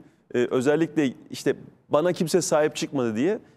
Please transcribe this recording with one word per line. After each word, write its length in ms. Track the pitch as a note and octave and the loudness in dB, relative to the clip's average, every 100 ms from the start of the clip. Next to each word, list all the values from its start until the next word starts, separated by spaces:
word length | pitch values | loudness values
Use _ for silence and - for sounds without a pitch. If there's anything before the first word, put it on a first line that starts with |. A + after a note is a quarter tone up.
| - _ - | -12 _ -6
e, 40 | A#2+ | -2
özellikle 760 | A#2+ C3 B2+ D3+ D#3+ D3+ C#3 - - | 0 2 2 2 0 0 -2 -2 -14
işte 260 | - - - - - - | -6 -2 -2 -6 -20 -2
bana 240 | - E3+ | 0 0
kimse 280 | F3 E3 F#3 | 0 0 0
sahip 340 | - D#3 D3+ - | 2 2 2 -2
çıkmadı 400 | D#3+ C#3 A#2+ G#2+ | -6 -2 -2 0
diye, 240 | D3+ A3 - | -2 -2 -8